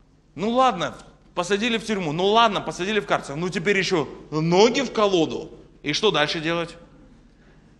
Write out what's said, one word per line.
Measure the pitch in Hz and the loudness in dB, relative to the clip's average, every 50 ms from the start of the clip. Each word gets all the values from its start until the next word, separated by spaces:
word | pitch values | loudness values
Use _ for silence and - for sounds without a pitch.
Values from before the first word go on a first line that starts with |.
| _ _ _ _ _ _ - | _ _ _ _ _ _ -10
Ну | 143 180 220 | -6 -4 0
ладно, | 233 254 262 254 220 175 156 127 107 - - - - _ _ - - | 2 2 2 2 2 0 -4 -6 -8 -10 -20 -20 -20 _ _ -12 -6
посадили | 170 175 170 202 202 214 247 233 220 | -6 -2 0 0 0 0 0 -2 -2
в | 226 | -2
тюрьму, | - 220 196 180 151 143 | -2 -4 -2 -2 -2 -2
ну | 165 185 | 0 2
ладно, | 196 214 226 233 226 196 165 | 4 4 4 4 4 2 -2
посадили | 143 - 160 - 175 196 220 208 | -4 -6 -6 -6 -4 -2 -2 -2
в | - | -2
карцер, | - 185 139 - - 139 | 0 -2 -2 -2 -4 -8
ну | 147 170 185 | -4 -4 -4
теперь | - 202 160 190 202 190 | -4 -2 0 0 0 0
ещё | 180 - 190 165 135 127 - - - - | 0 0 0 0 -2 -2 -6 -16 -14 -8
ноги | 147 156 156 165 175 185 208 254 240 277 | -4 -2 0 4 6 6 6 6 6 2
в | 269 - - | -4 -4 -2
колоду. | 220 208 202 190 175 156 127 117 - - - - - - - - - - | 0 0 2 2 2 0 0 -2 -8 -10 -12 -16 -20 -20 -20 -20 -14 -8
И | 143 147 | -6 -4
что | - - 214 | 0 0 0
дальше | 175 151 147 147 - 170 | 2 2 0 0 -2 -4
делать? | 151 160 170 170 170 165 - - - - - - - - - - - - _ _ _ - - - - - _ _ | -4 -4 -4 -4 -4 -8 -10 -18 -20 -20 -20 -20 -20 -20 -20 -20 -20 -20 _ _ _ -20 -20 -20 -20 -20 _ _